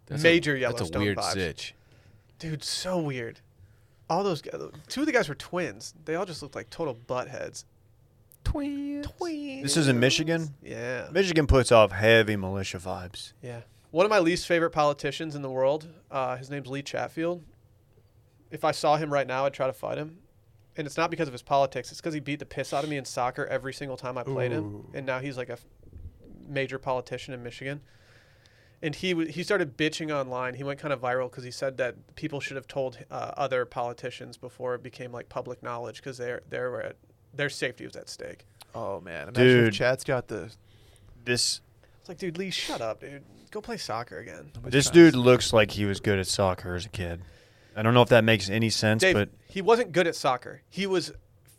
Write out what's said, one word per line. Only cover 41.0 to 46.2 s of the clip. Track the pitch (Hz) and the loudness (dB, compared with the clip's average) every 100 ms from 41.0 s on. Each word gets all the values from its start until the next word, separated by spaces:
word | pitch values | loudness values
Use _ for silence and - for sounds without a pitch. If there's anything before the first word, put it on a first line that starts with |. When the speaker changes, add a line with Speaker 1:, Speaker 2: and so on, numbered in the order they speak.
| - - 120 | -20 -12 -2
Speaker 3:
This | 120 - - _ _ _ _ | 0 0 -4 _ _ _ _
Speaker 2:
It's | - | -18
like, | 175 | -10
dude, | 185 165 | -8 -6
Lee, | 190 | -6
shut | - - 269 | -6 -6 -4
up, | 113 107 | -4 -6
dude. | 135 143 - - - | -10 -16 -20 -20 -14
Go | 208 | -12
play | 208 220 | -8 -8
soccer | - 113 117 82 | -6 -8 -8 -12
again. | 90 85 - | -14 -14 -16
Speaker 4:
Nobody's | 117 120 | -14 0
Speaker 3:
This | 135 139 | 2 6
Speaker 4:
trying | 170 165 | 12 12
to | |
Speaker 3:
dude | 127 | 10
looks | 123 123 - | 6 6 6
like | 113 104 | 4 4
he | 101 101 | 2 -2
was | 98 | -2
good | - | 0
at | 98 | 0